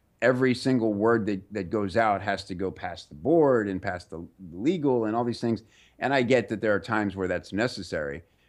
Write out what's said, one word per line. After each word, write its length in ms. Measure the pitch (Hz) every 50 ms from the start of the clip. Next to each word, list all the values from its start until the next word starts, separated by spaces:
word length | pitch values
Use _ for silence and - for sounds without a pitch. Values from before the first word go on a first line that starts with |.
| _ _ _ -
every 320 | 113 123 131 127 131 131 123
single 400 | 120 - 135 131 123 110 110 104
word 320 | 101 104 110 113 117 101
that, 160 | 104 104 92 95 - 101
that 160 | 107 95 82
goes 260 | 110 107 101 95 87
out 240 | 113 113 110 101 95
has 220 | 95 104 98 92 -
to 100 | - 95
go 160 | 87 95 92
past 380 | 85 - - 90 85 - - -
the 60 | 69
board 520 | 73 80 127 165 170 151 139 127 117 104
and 140 | 101 92 92
past 280 | - 98 90 87 - -
the 160 | 80 82 85 - _ - 95 85
legal 540 | 80 90 107 151 196 175 143 143 127 120 110
and 100 | 107 107
all 80 | 117 120
these 180 | 120 113 -
things. 220 | - 117 113 104 - _ _ _ _ _ _ -
And 140 | - 127 139
I 100 | 135 123
get 260 | 113 131 123 104 -
that 100 | 113 98
there 140 | 107 107 104
are 60 | 95
times 360 | - - 113 107 104 101 92
where 120 | 95 95
that's 260 | 90 92 87 82 - 98
necessary. 720 | 98 117 127 - 107 92 - 90 82 76 71 71 82 - _ _ _ _